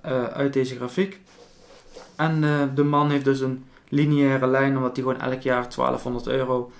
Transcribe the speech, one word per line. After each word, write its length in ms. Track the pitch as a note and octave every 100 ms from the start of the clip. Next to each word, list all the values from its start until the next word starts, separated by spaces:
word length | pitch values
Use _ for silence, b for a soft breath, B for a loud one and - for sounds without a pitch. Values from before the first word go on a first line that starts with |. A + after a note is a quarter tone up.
eh, 220 | - C3
uit 300 | A#2+ - C#3
deze 220 | C#3 B2+ B2
grafiek. 440 | B2 - G3 - - B B B B B B B B -
En, 280 | D#3+ D#3+
eh, 200 | D3+ D3 C#3 C3+
de 80 |
man 260 | C#3+ D3 D3
heeft 160 | C#3+ C3+
dus 140 | C3+
een 260 | C3 C3 - B B
lineaire 580 | C#3+ D3 D3 C#3 C3+ C3
lijn, 300 | C3+ C#3 C3+
omdat 180 | B2+ B2+
hij 100 | B2+
gewoon 160 | B2+
elk 200 | B2+ B2+
jaar 280 | C3 B2 B2
twaalfhonderd 580 | - B2+ B2+ B2 B2 A#2
euro 440 | C3+ B2+ B2+ A#2+